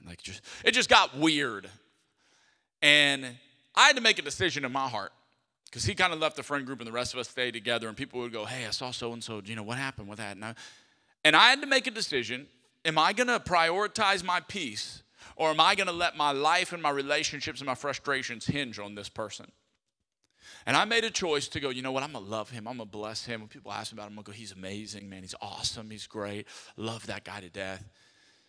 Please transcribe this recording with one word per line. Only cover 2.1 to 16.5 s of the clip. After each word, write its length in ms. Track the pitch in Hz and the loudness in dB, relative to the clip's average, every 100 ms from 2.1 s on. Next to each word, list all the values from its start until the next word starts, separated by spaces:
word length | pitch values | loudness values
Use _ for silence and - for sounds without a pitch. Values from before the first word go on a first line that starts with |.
| _ _ _ _ _ _ _ | _ _ _ _ _ _ _
And 560 | 147 147 143 139 127 123 _ _ _ | 8 8 8 2 -4 -14 _ _ _
I 120 | - 277 | 8 8
had 80 | |
to 80 | 269 | 8
make 160 | 226 202 | 4 2
a 40 | |
decision 420 | 147 - 180 143 | -2 -2 0 0
in 80 | 135 | -2
my 160 | 135 135 | -2 -2
heart 240 | 110 95 _ _ _ _ _ - | -4 -6 _ _ _ _ _ -16
'cause 140 | - | -4
he 100 | 196 | -2
kinda 220 | 185 185 160 | 2 2 4
left 180 | 156 | 0
the 80 | 147 | 0
friend 240 | 123 143 127 | -4 -4 -4
group 140 | 127 | -8
and 80 | 117 | -6
the 40 | |
rest 220 | 117 123 | -4 -4
of 60 | 123 | -4
us 80 | 117 | -6
stayed 240 | - 123 | -4 -4
together, 340 | 113 107 117 113 | -2 -2 0 -2
and 100 | 107 | -8
people 220 | 135 123 | -8 -6
would 140 | 120 | -6
go, 140 | 113 107 | -6 -8
"Hey, 200 | 127 110 | -6 -6
I 40 | |
saw 200 | - 127 | -6 -6
so-and-so, 520 | 123 117 117 113 110 | -4 -6 -6 -8 -10
you 100 | 98 | -8
know, 80 | 113 | -10
what 160 | 104 123 | -6 -6
happened 300 | 135 127 101 | -6 -8 -14
with 100 | 104 | -10
that?" 140 | 104 | -10
And 120 | 98 | -8
I, 120 | 107 113 - - _ _ _ _ | -12 -12 -18 -20 _ _ _ _
and 100 | 151 | 6
I 140 | 156 226 | 8 8
had 140 | 277 | 6
to 40 | 285 | 2
make 200 | 269 262 | 0 0
a 40 | |
decision. 560 | 220 - 139 107 127 - _ _ _ | -6 -2 -2 -2 -8 -10 _ _ _
Am 140 | 165 156 | 0 4
I 160 | 165 | 4
gonna 260 | 208 247 233 | 4 2 0
prioritize 840 | - 175 165 180 208 220 202 196 | 2 4 4 2 -2 2 2 2
my 180 | 180 180 | 0 -2
peace, 600 | 156 202 139 104 - - _ _ - - | -4 -6 -6 -6 -10 -12 _ _ -20 0
or 120 | 160 | 2
am 100 | 156 | 6
I 160 | 165 | 6
gonna 160 | 202 185 | 6 0
let 280 | 170 - 156 | 0 -2 2
my 140 | 147 | 0
life 400 | 139 147 | 4 4